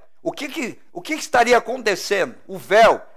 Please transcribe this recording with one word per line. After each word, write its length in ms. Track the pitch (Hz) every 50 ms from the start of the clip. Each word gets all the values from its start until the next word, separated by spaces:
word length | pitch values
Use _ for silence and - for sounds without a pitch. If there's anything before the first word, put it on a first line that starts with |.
| - - - -
O 80 | - -
que 180 | - - 277 285
que, 300 | 277 330 247 190 - - - -
o 80 | - 175
que 140 | - - 311
que 80 | 269
estaria 340 | - - - 240 233 233 240
acontecendo? 800 | 226 - 220 254 262 214 214 185 - - - 202 190 156 120 - - -
O 100 | - 190
véu 460 | 165 - - 190 220 226 185 135 - - - -